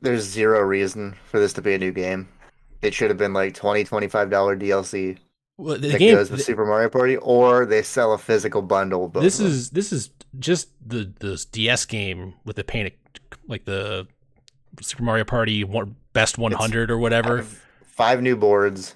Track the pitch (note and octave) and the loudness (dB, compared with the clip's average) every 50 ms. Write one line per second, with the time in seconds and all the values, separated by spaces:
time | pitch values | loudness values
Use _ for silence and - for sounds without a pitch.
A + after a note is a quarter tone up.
0 | - C3 B2 A#2 G#2 G2 F#2+ A2 A2 A2 A2 G#2+ G2+ G2 G2 G2 G2 F#2+ F#2+ G#2+ | -4 -2 -2 -2 -4 -4 -2 0 2 4 4 4 4 2 2 0 0 -2 -4 -6
1 | G#2 G2+ G2 - - - - A2 G2+ G2 - - F#2 G#2 G2 F#2+ F#2+ F#2 F2+ F#2+ | -10 -12 -12 -16 -12 -4 0 2 2 2 0 -2 -2 0 0 0 0 -2 -4 -4
2 | F2+ F#2 F#2+ F#2+ F#2 F#2 _ _ - - _ _ _ _ - - - G#2+ G2+ - | -4 -4 -4 -6 -8 -12 _ _ -20 -20 _ _ _ _ -10 -4 -4 -2 0 0
3 | A#2+ G#2+ G#2 F#2 G#2 G2 G2 G2 F#2+ F#2+ F#2 - - G#2 G#2 G#2+ G#2 - - G#2+ | 0 0 0 0 0 0 0 0 -2 -2 -4 -2 -2 0 0 0 0 -2 -2 -4
4 | G2+ G2 - A2 G2+ F#2+ G2+ G2 G2 G2+ G2+ G2 G2+ G2 G2 G2 F#2+ - - G2 | -2 -2 0 -2 0 2 2 2 2 2 0 0 0 0 0 0 -2 -2 -4 -4
5 | F#2+ F#2 F#2 - _ _ _ _ _ _ _ - F3+ D#3+ D3 C3 C3+ C#3+ D3 - | -4 -4 -6 -10 _ _ _ _ _ _ _ -12 -8 -8 -6 -4 -2 -2 2 4
6 | F3 A3 A3+ G3+ G3+ - - C3 C#3 - A#2 G#2 G#2+ G#2 G#2 G#2+ A2+ A2+ - B2+ | 6 6 6 6 4 2 -2 -4 -4 -2 -2 -2 0 0 2 2 2 2 2 2
7 | B2+ B2+ C3 - - - B2 A#2+ B2 B2 B2 B2 B2 A2 G#2+ G#2+ G#2+ - - C3+ | 2 2 0 0 2 2 4 6 6 6 6 4 4 4 2 2 2 0 0 0
8 | A#2+ A2 G#2+ G2+ - - A2+ G#2+ F#2+ A2 - G#2+ G2 F#2 G2+ G2 G2 F#2+ F#2+ F2+ | 2 2 2 0 0 0 0 0 0 0 -2 -2 0 0 2 0 2 0 0 -2
9 | F2+ F2 E2 G2 D#3 F#3+ G3 - G#3+ F#3+ D3 C3 A#2+ - - E3+ G#3 - G3 C#3 | -2 -2 0 2 2 2 2 2 0 0 0 -2 -4 -6 -6 -6 -4 -4 -4 -6
10 | G#2+ - _ - - _ - C3+ C3 D#3 F3+ - - - _ _ - A2+ A#2+ A#2+ | -6 -8 _ -20 -20 _ -16 -8 -4 -2 -2 -2 -4 -8 _ _ -14 -8 -8 -8
11 | G#2 F#2 G2+ - - G2 F#2+ D#2+ - - - A2+ G#2+ A2+ B2 A#2+ - - A2 G#2+ | -8 -8 -10 -10 -10 -8 -8 -8 -10 -10 -6 -2 0 0 0 0 -2 -4 -6 -6
12 | G2+ F#2+ F2+ F2 F2+ F#2+ F2+ - - A2 G#2+ - G2 - - A#2 G#2 F#2+ - _ | -6 -6 -8 -8 -10 -14 -16 -16 -14 -12 -10 -10 -8 -8 -6 -6 -6 -8 -10 _
13 | _ _ - - - _ - - _ D#4+ A2+ G2 - - G2 G2 G2+ G#2 G#2+ F#2+ | _ _ -20 -20 -20 _ -20 -20 _ -12 -12 -10 -8 -8 -6 -6 -6 -6 -8 -8
14 | G2 - _ _ _ _ _ _ _ _ _ _ _ _ - - - - - - | -10 -12 _ _ _ _ _ _ _ _ _ _ _ _ -20 -16 -14 -12 -8 -6
15 | A#2+ A#2 A2 A2+ G#2+ - - A#2+ A2+ A2 A2 G#2 G2+ F#2+ G2 A#2 G#2+ G2+ A#2 - | -2 0 0 0 0 0 0 0 0 0 0 -2 -2 -4 -4 -6 -6 -8 -10 -16
16 | _ _ - A2+ A2 A2 - - A2+ A2+ G#2+ A2 A2 A2+ A2 A#2 A#2 A2 A#2+ A2+ | _ _ 2 2 2 2 2 -2 -2 -2 -2 -2 -2 -2 0 -2 0 0 0 0
17 | A#2 A#2 A#2 A#2 A2+ A#2 A#2+ A#2+ A2+ - - - - _ _ _ _ _ _ - | 2 2 2 2 2 2 0 -2 -4 -8 -14 -20 -20 _ _ _ _ _ _ 0
18 | A#2 A2+ C3 B2+ B2 B2+ B2 A2 G#2 G#2 G2+ G2+ G2+ G2+ G2 F#2+ F#2 - - | 2 4 4 2 2 2 2 4 4 6 6 6 4 2 0 -2 -8 -14 -14